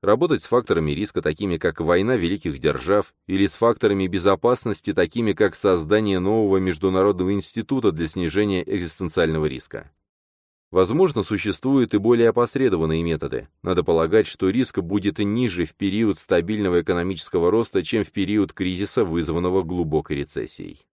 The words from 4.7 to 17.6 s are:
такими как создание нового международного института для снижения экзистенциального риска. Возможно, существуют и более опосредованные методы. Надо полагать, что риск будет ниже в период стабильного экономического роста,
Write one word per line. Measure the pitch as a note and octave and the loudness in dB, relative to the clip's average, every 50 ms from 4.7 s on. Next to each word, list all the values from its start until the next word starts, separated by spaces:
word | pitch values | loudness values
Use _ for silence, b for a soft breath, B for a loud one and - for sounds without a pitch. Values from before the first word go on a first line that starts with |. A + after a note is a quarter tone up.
| G2+ - - - F#2+ | -6 -6 -4 -4 0
такими | F2 F2+ E2 - A#2 A#2 G#2+ F#2+ | 0 0 0 0 -2 -2 -2 2
как | - G#2+ G2 E2+ | 2 2 0 0
создание | - - G2+ F#2 F2 D#2 D2+ G2+ G#2+ A2 G#2 G2 F#2 | 0 2 2 2 2 2 2 0 2 2 2 0 0
нового | F2 F#2+ G#2+ A2+ A2 G2+ F#2+ F#2+ | 0 0 2 2 2 2 2 2
международного | F#2+ F#2 F2+ D2+ F2+ F#2+ F#2 F#2 F#2+ G#2 G2+ F2+ F#2 F#2 G2+ | 2 0 -2 0 0 0 2 4 4 2 2 2 0 -2 -2
института | G2+ F#2+ - - A2+ G#2+ - C3+ C3 A2+ G#2 | -2 -4 -6 -8 -8 -4 -2 -4 0 2 0
для | E2+ D#2 E2+ D#2 | 0 0 -4 -6
снижения | - F#2 F2+ E2 D2+ G2 G#2+ G#2 G2 F#2 | -4 -4 -4 -2 0 0 0 0 0 -2
экзистенциального | E2 - G2 G2+ F2 E2 - - F#2 E2+ - - E2+ D#2+ D#2+ D#2+ D#2 D2+ | -2 -4 -4 -4 -4 -6 -8 -8 -8 -4 0 0 0 2 2 0 -2 -2
риска. | C2+ B1+ - - - A1 - - _ _ _ _ _ _ _ _ _ _ _ _ _ _ _ _ | -4 -6 -14 -14 -16 -16 -16 -16 _ _ _ _ _ _ _ _ _ _ _ _ _ _ _ _
Возможно, | - F2 F#2+ F2+ A2+ D#3 F#3+ F3+ D3 A#2 F#2+ | 2 2 2 4 4 2 2 2 2 -2 -2
существуют | - G#2+ F#2+ - G#2+ F#2 - - C3 C#3 C#3 B2 G#2+ - | -2 -2 -2 -2 -2 -4 -2 -2 0 2 2 2 2 2
и | G#2 | 0
более | G2 A2+ A#2+ A#2 A#2 A#2 | 4 4 4 6 4 4
опосредованные | A2+ A#2+ A#2+ A#2 - - C3+ B2 F#2+ E2 D#2+ D#2+ D#2+ D#2+ | 4 2 0 0 0 0 2 2 2 2 0 0 0 0
методы. | E2+ E2+ D#2+ D2+ - C#2 B1+ B1 A1 - _ _ - | 0 -2 -4 -4 -4 -6 -8 -8 -10 -12 _ _ -4
Надо | F2+ F#2 E2+ E2 | -2 0 0 2
полагать, | D2 E2+ E2 E2 D#2+ F2 A2 G#2+ - | 2 2 2 2 4 4 2 2 2
что | - - - F#2+ | -2 -2 0 0
риск | F#2+ B2 B2+ - - - | 2 2 -2 -2 -2 -6
будет | F2+ E2+ G2 G#2 F#2 G2+ F2 - | -4 -2 -2 -2 0 -2 -2 -2
ниже | G#2+ G2+ G#2 A#2 B2+ A#2 F2 F2 E2+ | -2 -2 -2 -2 -2 -2 -2 -4 -6
в | D#2 - | -6 -4
период | _ G2+ G2 F#2 G#2+ A#2 G#2+ F#2+ - | _ -4 -2 0 0 0 0 0 -2
стабильного | - - F#2+ F2 E2+ E2+ A2 G#2+ G#2 F#2+ F2 F2 | -2 0 0 0 0 0 -2 -2 0 2 2 2
экономического | E2 D#2+ F#2 F2 F2 F#2 F#2+ D#2+ - - - F#2 E2 F2 | 2 2 -2 -2 0 -4 -4 -6 -8 -4 -2 0 2 2
роста, | G2 A2+ | 2 2